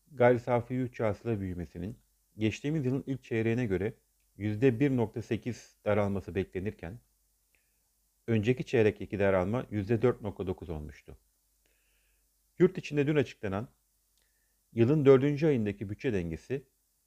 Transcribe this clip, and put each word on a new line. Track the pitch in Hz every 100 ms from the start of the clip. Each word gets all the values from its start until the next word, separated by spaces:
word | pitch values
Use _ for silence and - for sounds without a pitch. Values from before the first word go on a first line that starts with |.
| _
gayri | 135 123 123
safi | - 120 -
yurt | 127 123
içi | -
hasıla | 110 98 117 107
büyümesinin | 95 87 82 87 92 123 _ _ _ -
geçtiğimiz | 107 - 143 160 127
yılın | 135 -
ilk | 131
çeyreğine | - 113 113 113 120
göre | 90 101 - _ _ _ -
yüzde | 104 107 135 113
bir | 143 127
nokta | 107 117
sekiz | - 110 123 110 - _
daralması | 104 104 101 98 -
beklenirken | 87 90 95 98 - 82 120 _ _ _ _ _ _ _ _ _ _ _ _ -
önceki | 113 104 127
çeyrekteki | - 120 107 - 95 98
daralma | 101 95 92 120 -
yüzde | 104 98 117
dört | 123 -
nokta | 104 - 92
dokuz | 92 85
olmuştu. | 78 76 - - 69 _ _ _ _ _ _ _ _ _ _ _ _ _ -
Yurt | 180 180
içinde | - 147 143
dün | 151
açıklanan | 123 - 101 95 131 _ _ _ _ _ _ _ _ _ _
yılın | 110 117 156
dördüncü | 135 135 143 143 160
ayındaki | 131 104 101 98
bütçe | 104 139
dengesi | 101 85 80 - 135 - _ _ _